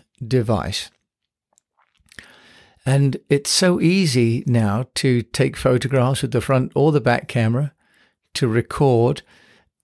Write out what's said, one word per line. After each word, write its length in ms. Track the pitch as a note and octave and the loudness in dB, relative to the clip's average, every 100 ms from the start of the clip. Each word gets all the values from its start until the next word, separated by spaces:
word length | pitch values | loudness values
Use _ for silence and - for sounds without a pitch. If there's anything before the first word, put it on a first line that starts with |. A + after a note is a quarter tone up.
| - _ A2 | -10 _ -4
device. 640 | B2+ A2 G#2 - G2+ - _ _ _ _ _ _ _ _ _ _ _ _ - - - - - _ _ - | -2 0 -2 -4 -8 -12 _ _ _ _ _ _ _ _ _ _ _ _ -20 -20 -20 -20 -20 _ _ -2
And 320 | C3+ C#3 B2 - | 2 2 -2 -2
it's 220 | C#3+ - | -2 0
so 280 | - F#3 F3+ | 0 2 2
easy 640 | E3 F#3 F3 B2 A#2 A#2 - | 2 2 2 2 2 0 0
now 420 | A#2+ G#2+ G#2 B2+ - | 0 0 -2 -4 -4
to 260 | C3+ B2 | 0 0
take 340 | A2+ - C3+ - | -2 -2 -2 0
photographs 680 | C3 B2+ B2 C3+ B2 C3+ | 0 0 0 0 0 -2
with 100 | B2+ | -2
the 100 | A#2+ | -4
front 300 | - C3 B2+ - | 0 0 0 0
or 160 | D3 | 2
the 80 | D3 | 2
back 280 | A#2+ A#2+ - | 0 -2 -2
camera, 460 | B2 A2+ A#2+ D3 - _ _ _ _ _ | -2 0 0 -4 -8 _ _ _ _ _
to 140 | - B2+ | -4 0
record 760 | A2+ - - C#3 A#2+ A#2+ D3 - _ _ _ _ _ | 0 -2 0 2 4 2 -2 -10 _ _ _ _ _